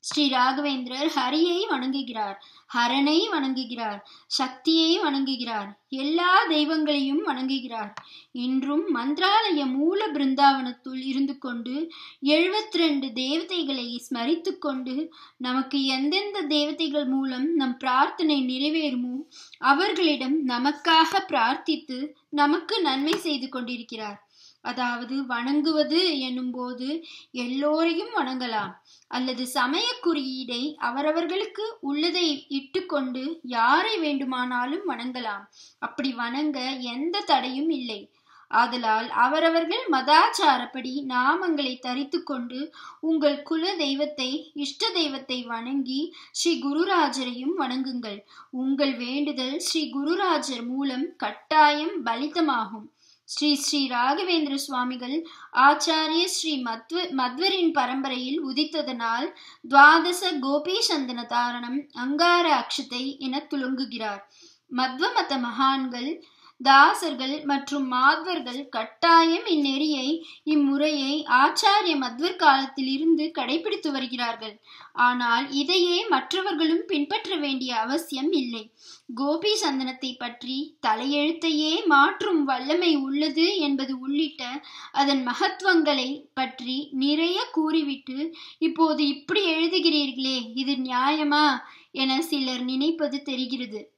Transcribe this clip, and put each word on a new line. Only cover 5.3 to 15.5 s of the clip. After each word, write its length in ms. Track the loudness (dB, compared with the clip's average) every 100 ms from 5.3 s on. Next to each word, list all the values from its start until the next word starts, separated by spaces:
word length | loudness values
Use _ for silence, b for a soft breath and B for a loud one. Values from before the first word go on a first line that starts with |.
| -4 -4 -6 -8 -14 _
எல்லா 420 | -6 -2 0 4 4 4
தெய்வங்களையும் 760 | 2 2 0 2 0 2 0
வணங்குகிறார். 680 | -2 -4 -2 -4 -4 -8 -8 -12 B B B
இன்றும் 540 | -6 -2 0 0 -2 0
மந்திராலய 720 | -2 -2 0 2 2 2 0 0
மூல 340 | 0 0 0 -2
பிருந்தாவனத்துள் 960 | 0 0 4 4 4 -2 -10 -12 -8
இருந்து 300 | -4 -2 -2 -4
கொண்டு 360 | -8 -8 -6 -6 -6 B B B 2
எழுபத்திரண்டு 800 | 2 2 0 -4 0 2 2 -2
தேவதைகளை 760 | -4 -2 -2 -4 -4 -4 -4 -6 -10
ஸ்மரித்து 600 | -8 -4 0 0 -2 -4
கொண்டு 360 | -4 -4 -4 -6 -6 B B B
நமக்கு 440 | -4